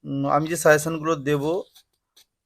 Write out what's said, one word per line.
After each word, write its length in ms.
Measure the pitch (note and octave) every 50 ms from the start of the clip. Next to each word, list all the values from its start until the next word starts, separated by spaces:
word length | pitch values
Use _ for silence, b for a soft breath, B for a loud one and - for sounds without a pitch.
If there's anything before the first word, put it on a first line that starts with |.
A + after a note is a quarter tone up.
| -
উম, 200 | D3 C#3 C#3 C#3 C#3
আমি 160 | - D3 D#3
যে 100 | D#3 E3+
সাজেশনগুলো 560 | D#3 - D#3+ D3+ D3 D3+ D#3+ E3 D#3+ D3+ D#3+ E3 D3
দেব 240 | C3 D3 D3 C#3+ C#3 D#3 E3+ G3 - - _ - _ _ _ _ _ _ _ _ _ _ _ _ _